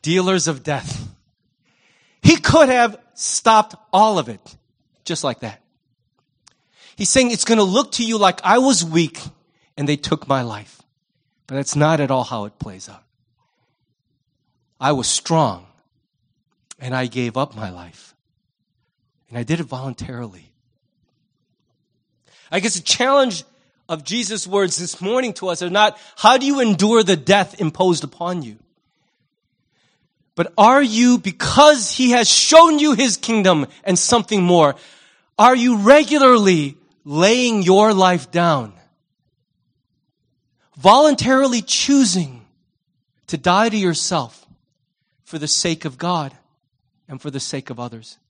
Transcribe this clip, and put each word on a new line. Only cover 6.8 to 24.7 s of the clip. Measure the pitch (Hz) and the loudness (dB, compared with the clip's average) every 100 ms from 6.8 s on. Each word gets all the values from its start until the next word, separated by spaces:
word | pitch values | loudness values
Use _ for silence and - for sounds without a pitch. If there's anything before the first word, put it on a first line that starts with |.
| _ - | _ -8
He's | 202 | -2
saying, | 269 247 | 0 0
"It's | 226 - | -2 0
gonna | 226 | 0
look | 196 208 247 | 2 0 -2
to | - 226 | -6 -4
you | 220 | 0
like | 196 180 | 0 0
I | 185 226 | 0 2
was | 262 202 | 2 0
weak | 165 160 160 - - _ _ _ _ - | 0 -2 -2 -6 -20 _ _ _ _ -8
and | 147 | -6
they | 147 | -4
took | - 156 - | -6 -8 -4
my | 135 | -6
life." | 120 104 107 _ _ _ _ _ _ _ - | -6 -12 -18 _ _ _ _ _ _ _ -12
But | 135 | -10
that's | 135 147 | -6 -2
not | 147 160 | 0 0
at | 135 | -2
all | 131 | -4
how | 120 117 104 | -4 -8 -12
it | _ | _
plays | 110 92 - | -18 -18 -20
out. | - _ _ _ _ _ _ _ _ _ _ _ _ _ _ _ _ _ _ | -20 _ _ _ _ _ _ _ _ _ _ _ _ _ _ _ _ _ _
I | 131 | -2
was | 139 113 | -2 -4
strong | - - 165 135 90 90 _ _ _ _ _ _ _ _ _ _ - | -6 -2 0 0 -4 _ _ _ _ _ _ _ _ _ _ _ -18
and | 127 127 | -8 -6
I | 127 | -6
gave | 123 120 117 | -6 -6 -6
up | 139 107 | -8 -10
my | 104 | -14
life. | 90 87 _ _ _ _ _ _ _ _ _ _ _ _ _ _ | -14 -20 _ _ _ _ _ _ _ _ _ _ _ _ _ _
And | 117 | -14
I | |
did | 117 165 | -6 -6
it | 143 | -6
voluntarily. | 131 135 120 - 123 117 90 _ _ _ _ _ _ _ _ _ _ 1077 _ _ _ _ _ _ _ _ _ _ | -12 -12 -14 -14 -14 -16 -18 _ _ _ _ _ _ _ _ _ _ _ _ _ _ _ _ _ _ _ _ _
I | 185 | -4
guess | 208 175 | -4 -6
the | |
challenge | - - 254 277 262 175 - _ _ _ - | -4 -2 2 2 0 -4 -14 _ _ _ -12
of | 165 | -12
Jesus' | 139 226 196 208 180 | -8 -8 -6 -10 -4
words | 202 190 | -2 -2